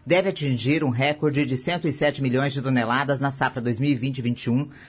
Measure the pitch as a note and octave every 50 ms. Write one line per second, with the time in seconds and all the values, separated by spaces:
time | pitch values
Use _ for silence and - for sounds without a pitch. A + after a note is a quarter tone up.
0 | - B2+ E3 F#3 F#3 G3 - - D3 C#3 B2+ A2+ G#2+ B2+ D3+ D#3+ D#3 C3+ A#2 A#2+
1 | C3+ D3 D3 D3 D3+ D3+ C3 C#3+ C#3+ B2 C3 B2+ - F3 F3 F3 E3 D#3+ C3 -
2 | D#3 D3 C#3+ C#3+ C#3 B2+ A#2+ C3 C#3 C#3+ C3+ C#3 A#2+ C3+ C3 B2 A2+ A2 A#2+ C3+
3 | C#3+ C3+ C#3+ C3 C#3 C#3 C3+ - C#3 B2+ - - C3 A#2+ A#2 G#2 C#3 C#3+ C#3+ A2+
4 | B2 C#3 C3 C3 A#2 A#2+ A#2+ - - B2 A#2 C3 D3 D3 - - -